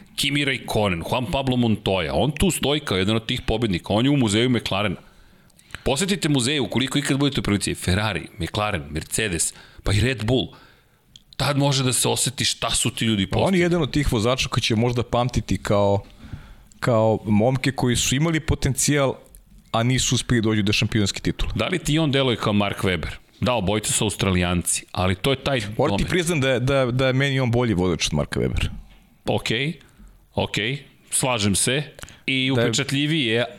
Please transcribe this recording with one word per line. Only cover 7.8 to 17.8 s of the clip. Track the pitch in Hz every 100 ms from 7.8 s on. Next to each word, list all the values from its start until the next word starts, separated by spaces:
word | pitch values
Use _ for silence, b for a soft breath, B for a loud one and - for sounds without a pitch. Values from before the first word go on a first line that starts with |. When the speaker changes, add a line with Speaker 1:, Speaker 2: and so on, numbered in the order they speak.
| - 92 107 90 - -
Speaker 1:
McLaren, | 82 - 104 92 71
Mercedes, | 76 - - 110 82 - - B B
pa | -
i | 101
Red | 117 127
Bull. | 107 120 82 B B B B B B B _ -
Tad | 135 139
može | 139 135
da | 131
se | 123 123
oseti | 117 - - 117
šta | - 117
su | - 123
ti | - 113
ljudi | 107 95
Speaker 2:
Pa | -
on |
je | 151
Speaker 1:
postigli. | 190
Speaker 2:
jedan | 175 175
od | 135
tih | 151 139
vozača | 123 107 156 -
koji | -
će | - 110
možda | 120 120
pamtiti | 113 120 123 123 - 98
kao, | - 101 101 101 - B B B B B B -
kao | - 113 110 110 101
momke | 104 113 135 139
koji | -